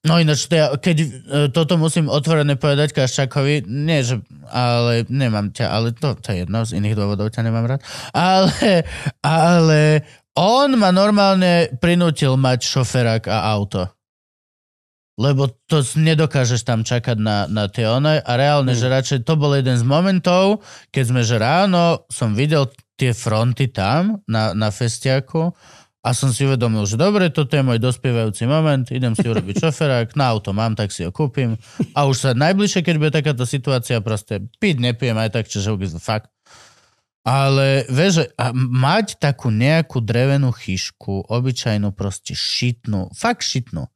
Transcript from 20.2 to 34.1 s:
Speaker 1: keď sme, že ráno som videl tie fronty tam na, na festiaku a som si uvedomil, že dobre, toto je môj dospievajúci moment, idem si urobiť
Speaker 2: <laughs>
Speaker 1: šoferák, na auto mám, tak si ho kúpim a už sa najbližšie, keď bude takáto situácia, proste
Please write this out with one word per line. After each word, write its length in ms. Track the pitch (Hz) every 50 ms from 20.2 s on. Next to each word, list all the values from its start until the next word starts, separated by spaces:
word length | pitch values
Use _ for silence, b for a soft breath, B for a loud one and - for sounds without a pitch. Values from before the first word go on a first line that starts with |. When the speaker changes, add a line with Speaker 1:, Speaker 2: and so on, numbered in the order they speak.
| - 185 180 185 190 196 214 208 B B B B B B
Speaker 1:
keď 140 | - 135 131
sme, 160 | 117 127 127
že 160 | 117 107 120 110
ráno 680 | 110 120 151 175 202 202 180 175 170 170 165 - _ _
som 260 | - - 127 110 104
videl 340 | 107 139 151 160 147 135 117 - - _ _
tie 180 | _ - 135 127
fronty 580 | 110 - - 117 107 110 117 127 117 - 139 120
tam 520 | - - 92 98 127 160 180 214 220 202 _
na, 280 | - 113 110 110 107
na 160 | 85 107 110 107
festiaku 800 | 101 - 123 113 - - - 135 131 139 - - - 165 160 175 170 B B B B B B B B _
a 140 | - 120
som 160 | 123 - - 135
si 140 | 117 -
uvedomil, 420 | 139 135 135 123 120 117 110 107 104
že 120 | 95 110
dobre, 340 | 113 160 202 208 208 185 165
toto 180 | - - 147 123
je 120 | - 143
môj 180 | 135 127 120 113
dospievajúci 640 | 120 127 123 - - 135 120 117 113 110 104 - 117
moment, 400 | 123 147 156 160 156 143 131 123
idem 280 | - 123 127 127 120 113
si 100 | - -
urobiť 300 | 117 113 107 90 95 98 -
Speaker 2:
<laughs> 40 |
Speaker 1:
šoferák, 500 | - 165 143 - 165 143 131 120 117 113
na 160 | - 151 135 127
auto 220 | 117 104 - 101
mám, 240 | 98 104 113 113 110
tak 160 | - 107 98
si 100 | - -
ho 80 | 87 87
kúpim 460 | - - 156 135 - 143 127 117 113 113 B B B B - -
a 140 | - 143 147
už 120 | 139 131 -
sa 120 | - 135
najbližšie, 500 | 120 123 143 165 196 196 208 202 - 190
keď 120 | 160 180 170
bude 160 | 151 151 156
takáto 320 | - 160 139 156 139 120 123
situácia, 520 | 120 - 139 120 143 135 123 117 - 123 113
proste 440 | 98 113